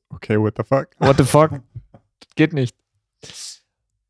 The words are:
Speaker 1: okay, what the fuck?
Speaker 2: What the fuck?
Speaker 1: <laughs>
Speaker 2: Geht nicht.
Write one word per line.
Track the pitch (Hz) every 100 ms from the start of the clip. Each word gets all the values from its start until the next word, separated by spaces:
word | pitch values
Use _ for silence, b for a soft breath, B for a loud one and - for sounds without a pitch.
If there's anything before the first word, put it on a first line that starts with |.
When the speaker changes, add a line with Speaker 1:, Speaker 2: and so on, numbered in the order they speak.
| -
Speaker 1:
okay, | - - 107
what | 107 -
the |
fuck? | - 135 - -
Speaker 2:
What | 131 139
the | 131
fuck? | 147 156 143 - - - -
Speaker 1:
<laughs> | _ _ _ -
Speaker 2:
Geht | 156
nicht. | 156 123 - _ _ _ _ - B B B _ _ _ _